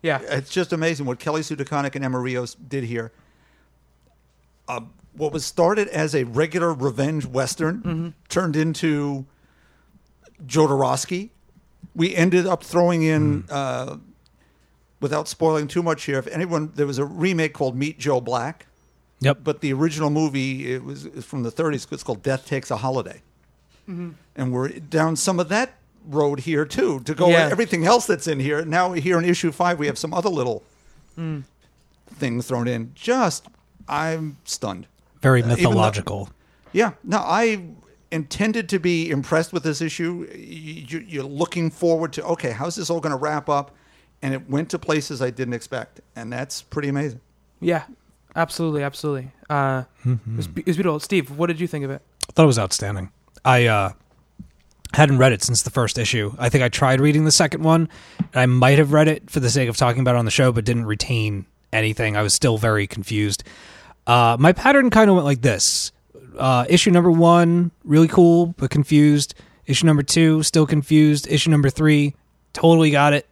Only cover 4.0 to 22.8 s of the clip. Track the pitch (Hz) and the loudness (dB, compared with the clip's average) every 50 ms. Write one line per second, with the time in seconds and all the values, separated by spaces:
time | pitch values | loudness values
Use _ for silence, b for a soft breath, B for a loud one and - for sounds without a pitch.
4 | _ _ _ _ _ _ _ _ _ _ _ _ _ - 123 120 117 - _ _ | _ _ _ _ _ _ _ _ _ _ _ _ _ -12 -12 -12 -12 -14 _ _
5 | _ _ _ - 151 151 147 160 147 - - - 170 170 208 208 202 - - 165 | _ _ _ -6 -6 -6 -6 -6 -8 -8 0 2 2 2 2 0 -2 -4 -2 -4
6 | 156 156 139 151 127 120 113 120 156 170 151 180 170 170 165 135 127 139 117 117 | -4 -2 -2 -2 -2 -2 -2 -2 -2 -2 0 -2 -2 -2 -2 -2 -4 -4 -2 -2
7 | 139 143 160 151 139 131 127 127 131 123 - - 160 156 175 233 226 185 170 160 | -2 -2 -2 -4 -6 -4 -4 -4 -4 -4 -4 -4 -4 -4 -4 -4 -6 -6 -6 -6
8 | 165 170 156 _ _ _ - 175 185 175 147 156 156 165 156 - - 160 151 147 | -8 -10 -12 _ _ _ -4 -4 -2 -2 0 0 -2 -2 -2 -2 -2 -2 -2 -2
9 | 147 143 143 139 135 _ _ _ _ _ _ _ _ _ _ _ _ _ _ _ | -2 -4 -6 -8 -10 _ _ _ _ _ _ _ _ _ _ _ _ _ _ _
10 | _ _ _ _ _ _ _ _ - 131 120 156 156 147 139 135 135 127 131 131 | _ _ _ _ _ _ _ _ -16 -4 0 2 2 2 2 0 0 0 -2 -4
11 | - - 185 175 196 226 _ _ _ _ _ _ _ _ _ _ - - _ - | -4 -6 -8 -8 -8 -12 _ _ _ _ _ _ _ _ _ _ -20 -20 _ -2
12 | 165 180 185 175 165 185 175 180 175 185 185 165 - - - 175 175 175 175 165 | -2 -2 0 2 2 2 4 2 2 0 -2 -4 -6 -4 0 0 2 2 2 0
13 | 160 160 156 156 151 151 147 - 92 92 147 139 139 131 127 123 131 135 - - | 0 0 2 2 2 0 -2 -2 -6 -8 -8 -6 -6 -6 -6 -8 -8 -10 -12 -16
14 | - _ _ _ _ _ _ _ _ _ _ _ _ _ _ _ _ _ _ _ | -18 _ _ _ _ _ _ _ _ _ _ _ _ _ _ _ _ _ _ _
15 | - 139 143 151 151 - - _ 165 160 156 156 151 139 - 175 170 165 160 151 | -8 -6 -4 -4 -6 -8 -8 _ 0 0 0 0 -4 -4 -6 -4 -2 -2 -4 -4
16 | - - 143 135 127 147 - 156 175 180 170 160 156 156 - - 147 143 139 123 | -4 -6 -4 -4 -6 -6 -6 -6 -6 -4 -4 -4 -4 -6 -4 -4 -4 -4 -2 -6
17 | 143 143 170 180 156 190 190 165 160 156 - - 143 131 120 127 139 151 160 - | -6 -6 -6 -4 -4 -2 -2 -2 -2 -4 -4 -4 -6 -4 -4 -4 -6 -6 -8 -6
18 | 117 143 143 127 123 113 123 123 117 139 165 _ - _ _ _ _ _ _ _ | -2 -2 -2 -2 -2 -4 -6 -4 -4 -6 -10 _ -20 _ _ _ _ _ _ _
19 | _ _ _ _ 131 135 143 - 131 135 147 151 - 147 135 131 151 170 151 151 | _ _ _ _ -2 -2 -2 0 -4 -6 -6 -4 -4 -4 -2 0 -2 -2 -2 -2
20 | 160 147 147 151 160 151 135 139 131 135 131 131 135 127 127 131 120 131 139 139 | -2 0 0 0 0 0 -2 -2 -4 -4 -6 -6 -6 -8 -8 -8 -8 -12 -16 -14
21 | 143 151 139 135 120 - - 139 120 117 - - 160 160 151 131 - - - - | -16 -16 -16 -16 -18 -12 -8 -8 -8 -6 -4 -4 -4 -2 -2 -4 -8 -10 -14 -14
22 | - - 123 98 - 143 135 131 - - 147 135 131 - 135 107 | -8 -8 -8 -6 -4 -4 -4 -4 -6 -6 -8 -8 -6 -6 -8 -4